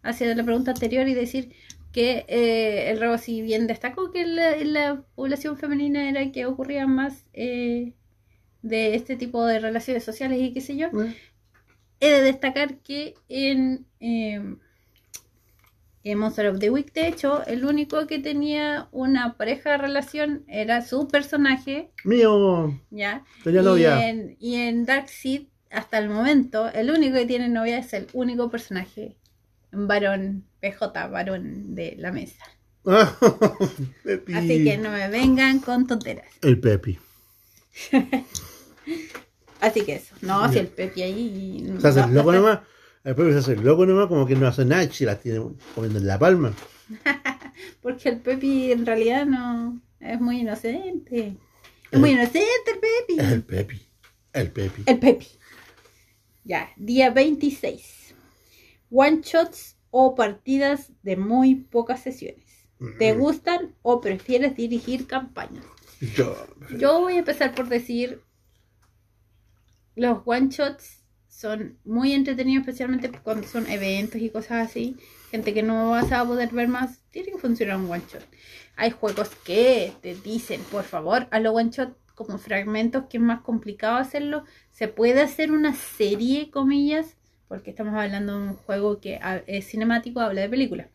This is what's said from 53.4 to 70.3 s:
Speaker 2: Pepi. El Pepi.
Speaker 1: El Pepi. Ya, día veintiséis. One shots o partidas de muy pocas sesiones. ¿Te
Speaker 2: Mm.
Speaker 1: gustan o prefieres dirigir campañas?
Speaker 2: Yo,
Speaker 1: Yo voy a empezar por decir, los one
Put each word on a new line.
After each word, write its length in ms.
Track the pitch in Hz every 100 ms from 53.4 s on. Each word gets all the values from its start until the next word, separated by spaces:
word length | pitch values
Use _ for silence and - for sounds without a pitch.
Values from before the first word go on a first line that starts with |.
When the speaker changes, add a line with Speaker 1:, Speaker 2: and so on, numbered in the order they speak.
Speaker 2:
Pepi. 380 | - 95 104 - _ _ _ _ _
El 180 | 139 90
Pepi. 320 | - 95 - 165
Speaker 1:
El 140 | 247
Pepi. 280 | 254 - - _ _ - - _ _ _ _ _ _ _
Ya, 260 | 214 170 - -
día 340 | 208 254 254
veintiséis. 1040 | 240 302 285 285 - - - - - - _ _ _ _ _ _ _ _
One 320 | 247 285 311
shots 560 | - 330 339 - - _ _
o 220 | 247 262 254
partidas 760 | 214 202 - 269 277 285 - _
de 120 | 196 185
muy 400 | 202 247 262 262
pocas 460 | - 240 233 240
sesiones. 420 | 262 262 - - _ _ _ _ 120 107
¿Te 140 | 220
Speaker 2:
Mm. 60 | 220
Speaker 1:
gustan 560 | 285 311 - 349 359 _
o 200 | 240 240
prefieres 540 | 208 190 - 247 277 269
dirigir 520 | 233 233 240 254 262
campañas? 560 | 262 254 - - - - - - - 117 107
Speaker 2:
Yo, 180 | 117 95 - - - 247
Speaker 1:
Yo 220 | 277 330
voy 140 | 359
a 60 | 349
empezar 360 | 330 285 269 247
por 140 | 247
decir, 520 | 240 240 233 247 269 _ _ _ _ _ _ _ _ _ _ _ _ _ _ _ _ _ -
los 240 | 247 233
one 220 | -